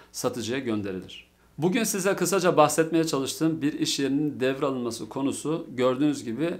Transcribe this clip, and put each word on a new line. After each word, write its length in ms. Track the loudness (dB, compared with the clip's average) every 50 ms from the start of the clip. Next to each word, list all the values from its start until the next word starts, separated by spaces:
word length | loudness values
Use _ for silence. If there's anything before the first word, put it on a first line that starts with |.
| -20 _ -12
satıcıya 460 | -4 -4 -4 -2 -2 -4 -4 -4 -4
gönderilir. 720 | -2 -2 -4 -2 -4 -4 -6 -8 -10 -12 -16 -18 -20 _ _ _ _ _ -8 -2
Bugün 260 | 0 0 2 2 0
size 320 | 0 -2 0 0 0 2
kısaca 400 | 2 0 2 2 2 2 4 6
bahsetmeye 480 | 6 6 6 6 2 2 2 4 2 2
çalıştığım 580 | 2 0 -2 -2 -2 -2 0 0 0 0 0 -2
bir 100 | -2 -2
iş 260 | 0 -2 -2 0 0
yerinin 420 | 0 0 2 2 0 0 -2 0
devralınması 680 | 0 0 0 0 -2 -2 -2 -2 -4 -4 -6 -6 -10 -8
konusu 580 | -6 -2 -2 -2 -2 -2 -4 -4 -4 -4 -4 -8
gördüğünüz 560 | -2 2 2 2 4 4 2 2 2 0 -4
gibi 300 | -6 -4 -2 -2 -2 -2 -4